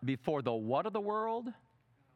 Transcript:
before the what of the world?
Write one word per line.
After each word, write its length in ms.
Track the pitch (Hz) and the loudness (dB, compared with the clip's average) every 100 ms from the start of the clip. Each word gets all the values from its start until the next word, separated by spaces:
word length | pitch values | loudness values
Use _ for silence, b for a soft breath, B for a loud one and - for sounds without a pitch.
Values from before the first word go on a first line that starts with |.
before 380 | 123 135 - 151 | -2 -2 0 0
the 100 | 123 | 2
what 340 | 117 110 139 196 | 0 2 2 2
of 60 | |
the 80 | 214 | -2
world? 480 | 208 214 226 226 240 - _ _ _ _ _ | 0 0 0 -2 -6 -12 _ _ _ _ _